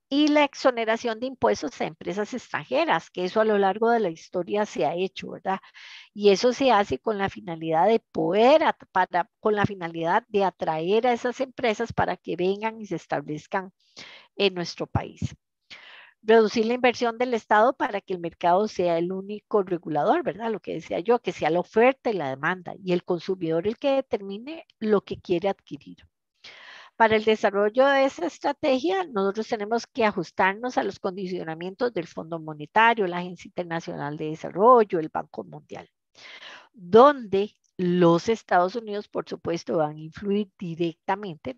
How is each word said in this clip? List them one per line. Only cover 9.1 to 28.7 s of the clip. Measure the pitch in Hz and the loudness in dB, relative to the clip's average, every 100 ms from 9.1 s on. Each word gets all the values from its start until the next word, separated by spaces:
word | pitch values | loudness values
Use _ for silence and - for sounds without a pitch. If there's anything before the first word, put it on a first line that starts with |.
| 180 - _ | -2 -4 _
con | 220 | -2
la | 208 202 | 0 0
finalidad | 196 165 165 165 202 - | -2 -8 -4 0 0 0
de | 208 | 0
atraer | 185 - 170 156 170 214 247 | 0 -2 -4 -2 0 2 2
a | |
esas | 240 247 240 | 0 -2 -6
empresas | 262 - 240 214 233 | -8 -4 -2 -2 -4
para | - 175 180 | -4 -4 -4
que | - | -6
vengan | 185 185 202 220 226 | -4 -2 -2 -4 -8
y | 208 | -8
se | 160 | -10
establezcan | - 147 151 151 - 196 190 - _ - - - - | -6 -8 -6 -10 -8 -8 -8 -14 _ -20 -20 -20 -12
en | - 196 | -2 -2
nuestro | 180 165 - 151 | -2 -6 -8 -6
país. | - - - - - _ _ _ - - - - _ | -4 -6 -8 -10 -10 _ _ _ -20 -20 -20 -20 _
Reducir | 208 226 214 240 | 4 6 6 2
la | 220 | 0
inversión | 247 247 220 233 226 | 2 0 2 -2 -2
del | 254 | -2
Estado | 226 - 214 240 285 | -2 2 4 4 2
para | 262 202 | -4 -4
que | - | -6
el | 185 | -8
mercado | 170 - 175 180 214 | -8 -2 2 4 2
sea | - 175 170 | 0 0 0
el | 175 | -2
único | 190 196 208 - 214 | -6 -10 -12 -2 0
regulador, | 190 175 170 147 175 330 | 0 -4 -4 -2 2 0
¿verdad? | 240 190 226 | -2 -6 -6
Lo | 202 | -8
que | - | -8
decía | 165 - 185 | -10 -6 -4
yo, | 180 240 | 0 0
que | - | -2
sea | - 160 | -4 -2
la | 170 | -2
oferta | - 220 247 262 247 | -2 2 2 2 -2
y | |
la | 196 139 | -4 -4
demanda, | 131 156 185 175 - | -4 -4 -4 -8 -10
y | 185 | -2
el | 175 | -2
consumidor | - 175 - 185 165 165 202 | -2 -4 -4 -6 -2 -2 -2
el | 233 | -4
que | 285 | -2
determine | 269 - 208 196 202 262 330 - - | -2 -2 -6 -8 -14 -14 -16 -18 -8
lo | 214 202 | 0 0
que | - 196 | 0 -8
quiere | - 175 196 | -4 -2 -2
adquirir. | 196 - 139 - - - _ _ _ - - - - - - | -4 -8 -18 -18 -20 -20 _ _ _ -20 -20 -20 -20 -10 2
Para | 226 | 4
el | 220 | 4
desarrollo | 214 214 208 202 208 233 277 | 2 2 2 2 2 4 4
de | 277 269 | 4 2
esa | - | 0
estrategia, | 330 - 285 269 302 | -8 -4 -6 -2 0